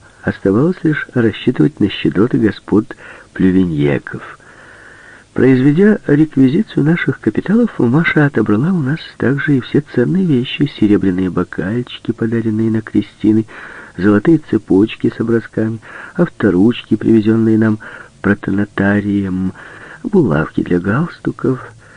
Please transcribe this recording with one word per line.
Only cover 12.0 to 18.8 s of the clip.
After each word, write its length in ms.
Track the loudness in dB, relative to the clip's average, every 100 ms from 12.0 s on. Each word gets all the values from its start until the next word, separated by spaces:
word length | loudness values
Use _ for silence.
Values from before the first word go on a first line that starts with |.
| -8
подаренные 580 | -4 -4 -2 -2 -2 -2
на 100 | -2
крестины, 680 | -4 -4 -4 -2 2 2 0 -10 -20 -20 -16 -2
золотые 420 | 2 2 4 2
цепочки 720 | 0 -4 2 2 2 0 -4
с 60 | -2
образками, 600 | -2 -2 -2 -4 -4 -6 -14 -20 -8
авторучки, 800 | -4 -4 0 0 4 2 0 -4
привезённые 640 | -2 2 2 4 2 2 2
нам 220 | 2 -2 -6 -20 -20 _
протонотарием, 1300 | -2 -2 -2 -4 -4 -2